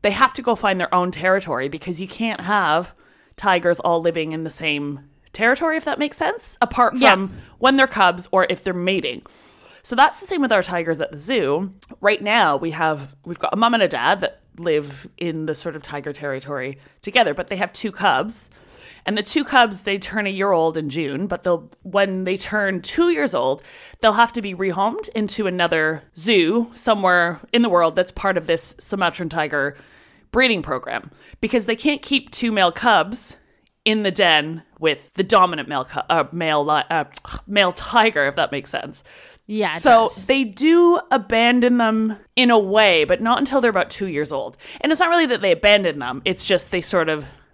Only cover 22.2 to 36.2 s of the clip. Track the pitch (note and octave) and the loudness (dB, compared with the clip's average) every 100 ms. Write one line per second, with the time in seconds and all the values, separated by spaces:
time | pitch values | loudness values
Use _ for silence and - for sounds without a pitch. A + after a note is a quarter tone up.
22.2 | F#3 F#3+ - G#3+ G3 F#3 - - F4 D#4+ | -4 -6 -4 -2 -2 -4 -4 0 0 2
23.2 | C#4 D#3 C3 C#3+ - - - - A3 G#3 | -2 0 -2 -2 -8 -20 -20 0 2 4
24.2 | A#3 A#3+ G3+ F3+ F#3+ F3 G3+ G4 G#4+ A3+ | 2 0 -8 -4 -4 0 -2 -4 -6 -4
25.2 | G#3 - G3 F3+ E3+ D#3+ D#3 D#3 _ - | -4 -2 -2 0 0 2 0 -2 _ -6
26.2 | F3 G#3 D#3+ A3+ A#3 - - G#3 F#3+ F3 | 2 4 4 0 -2 -6 0 2 4 2
27.2 | E3+ E3 - A#3+ A#3 F3 E3 D#3+ - - | 0 -4 -2 0 4 4 2 0 -4 -2
28.2 | G3 F#3 D#3+ E3 - - - G3 F3 E3+ | -2 -2 -2 -4 -4 -12 -8 -2 -2 -2
29.2 | E3+ E3 D3+ D3 C#3 C#3+ - _ _ _ | -6 -4 -4 -2 -4 -8 -20 _ _ _
30.2 | _ A#3 B3+ G3+ D3+ C3 A#2+ A#2 - _ | _ 2 2 2 -2 -8 -6 -10 -10 _
31.2 | - - A3 B3+ G3 A3+ D4 D4 - C#4 | -20 -8 -2 -2 -2 -2 -2 -2 -2 -4
32.2 | - - A#3+ G#3+ F3 E3+ A#3+ F3+ E3 A#3+ | -4 -6 -2 2 2 2 2 2 0 -6
33.2 | - - _ _ _ _ G#3+ A3 G3+ F3+ | -12 -16 _ _ _ _ -2 0 -2 0
34.2 | F#3 D#3 D3+ E3 _ _ D#3 C#3+ _ - | 2 2 0 -10 _ _ -2 -2 _ -6
35.2 | F#3+ G#3 F#3 D#3+ C#3 C#3+ C3 C#3 - E3 | 2 4 4 0 -6 -6 -4 -8 0 0